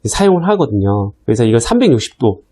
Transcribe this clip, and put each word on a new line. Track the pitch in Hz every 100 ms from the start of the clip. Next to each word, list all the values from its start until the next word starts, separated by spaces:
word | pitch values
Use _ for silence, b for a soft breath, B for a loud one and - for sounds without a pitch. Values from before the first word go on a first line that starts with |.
| -
사용을 | - 196 180 175
하거든요. | 208 151 104 98 101 101 -
그래서 | - 113
이거 | 113 117
삼백육십 | - 240 240 120 - _
도 | 117 101 _